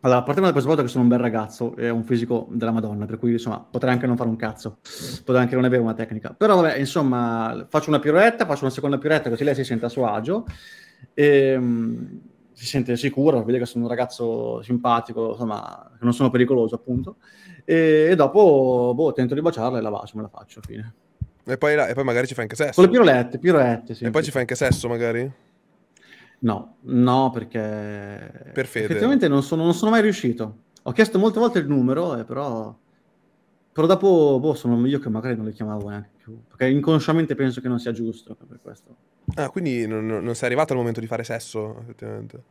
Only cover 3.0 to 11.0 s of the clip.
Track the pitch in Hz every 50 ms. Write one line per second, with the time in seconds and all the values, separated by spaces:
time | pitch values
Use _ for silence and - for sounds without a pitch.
3 | 104 104 110 110 - 120 117 117 117 120 107 - - _ - 127 - 127 123 123
4 | 123 127 123 120 123 117 113 113 113 110 107 - - 110 101 _ _ - - -
5 | - - - - - - 127 127 123 120 127 127 127 127 123 123 117 113 110 110
6 | 117 - 113 107 - - - _ 202 220 202 180 170 156 120 131 139 135 - 175
7 | 147 135 127 123 120 117 117 113 113 113 120 104 - - - 151 147 - 151 143
8 | 143 147 151 175 202 233 233 233 226 170 147 139 139 131 127 - 143 143 143 139
9 | 143 151 156 151 - 127 117 113 143 143 139 127 135 - 123 113 117 117 117 139
10 | 123 113 104 110 110 131 180 220 233 - - - - - - - - - _ _